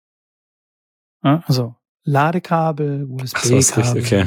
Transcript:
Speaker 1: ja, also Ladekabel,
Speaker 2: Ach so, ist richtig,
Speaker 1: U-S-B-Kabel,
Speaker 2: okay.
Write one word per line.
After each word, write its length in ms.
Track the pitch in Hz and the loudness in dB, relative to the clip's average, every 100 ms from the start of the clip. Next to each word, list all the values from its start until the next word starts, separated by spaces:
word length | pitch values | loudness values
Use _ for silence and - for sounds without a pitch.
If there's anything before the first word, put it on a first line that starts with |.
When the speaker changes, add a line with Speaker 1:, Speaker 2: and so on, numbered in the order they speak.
| _ _ _ _ _ _ _ _ _ _ _ _ | _ _ _ _ _ _ _ _ _ _ _ _
Speaker 1:
ja, 200 | 135 156 - | 0 0 2
also 300 | 127 120 120 _ _ | 0 -2 -8 _ _
Ladekabel, 1040 | - 139 151 175 - 165 160 151 147 143 139 127 123 | -2 0 2 -2 -2 -2 -2 -2 -4 -4 -8 -8 -8
Speaker 2:
Ach 80 | - | -4
so, 140 | 120 131 | 2 2
ist 200 | 131 - | 2 2
richtig, 0 | 120 | 0
Speaker 1:
U-S-B-Kabel, 80 | 120 | 0
Speaker 2:
okay. 240 | - 101 | 2 2